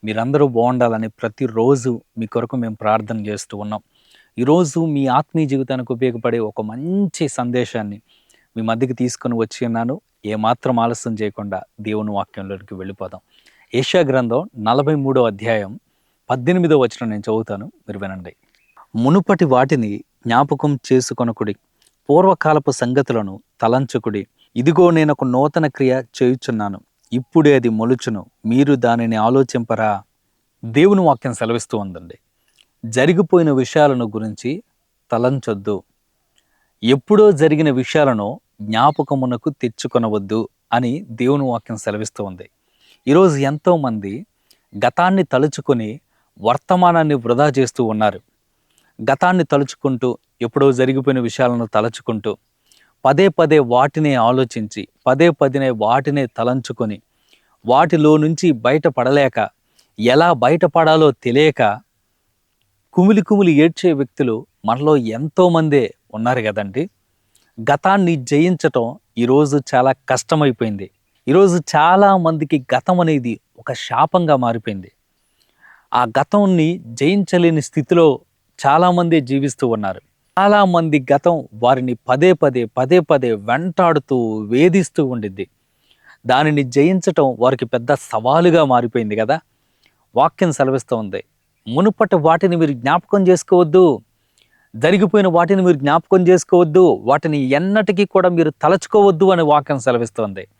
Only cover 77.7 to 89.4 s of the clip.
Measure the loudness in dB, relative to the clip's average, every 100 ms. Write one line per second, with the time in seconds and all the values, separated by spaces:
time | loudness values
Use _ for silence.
77.7 | -6 0 4 4 2 _ _ _ _ 0
78.7 | 2 2 2 2 0 0 -4 -4 -4 -2
79.7 | -2 -4 -10 _ _ _ 0 2 4 4
80.7 | 2 0 -2 0 0 2 -2 -6 -2 0
81.7 | 0 -2 -6 -4 2 4 4 0 0 -4
82.7 | -4 2 2 2 0 0 -4 -2 -4 -2
83.7 | 0 2 0 0 -2 -2 -6 -2 2 4
84.7 | 2 -2 -2 -4 -4 -8 -10 -14 _ _
85.7 | _ _ _ _ _ 0 2 2 0 0
86.7 | 2 2 2 0 0 0 2 0 0 -4
87.7 | -6 -2 -4 -2 -4 0 2 4 4 2
88.7 | 2 0 -4 -4 -4 -2 -4